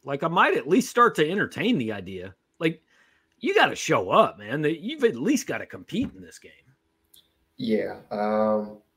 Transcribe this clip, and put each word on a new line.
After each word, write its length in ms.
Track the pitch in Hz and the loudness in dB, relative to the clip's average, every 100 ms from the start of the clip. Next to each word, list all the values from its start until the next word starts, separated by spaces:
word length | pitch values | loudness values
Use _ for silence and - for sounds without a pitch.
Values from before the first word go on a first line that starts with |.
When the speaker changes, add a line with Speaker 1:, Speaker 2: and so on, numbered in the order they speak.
Speaker 1:
like, 180 | 139 139 | -8 -4
I 60 | 165 | 0
might 280 | 175 269 330 | 4 4 2
at 120 | 143 | 2
least 200 | 226 - | 2 2
start 240 | 240 240 - | 4 4 4
to 120 | 151 | 0
entertain 500 | 196 151 - 202 196 | 0 -2 -2 0 0
the 140 | 110 | -2
idea." 420 | 101 92 95 92 - _ - | -6 -10 -12 -14 -18 _ -4
Like, 200 | 165 165 _ _ _ _ _ _ | -2 -2 _ _ _ _ _ _
you 120 | 277 392 | 0 2
gotta 180 | 240 | 2
show 360 | - - 131 92 | 0 0 0 4
up, 280 | 170 143 92 | 4 4 0
man. 240 | 104 143 | -8 -2
That 160 | 147 165 | -2 -2
you've 240 | 202 311 | -6 0
at 140 | 233 120 | 0 0
least 320 | 170 285 - | 0 0 -2
gotta 180 | 113 95 | -8 -10
compete 440 | 104 87 175 - | -16 -10 -8 -8
in 80 | 95 | -12
this 160 | 85 - | -20 -20
game. 140 | - - _ _ _ _ _ _ _ _ _ - | -20 -20 _ _ _ _ _ _ _ _ _ -8
Speaker 2:
Yeah. 460 | 120 107 98 92 - | -2 -2 -2 -8 -10
Um, 680 | 104 104 107 107 107 104 107 _ | -4 -2 0 0 0 -4 -12 _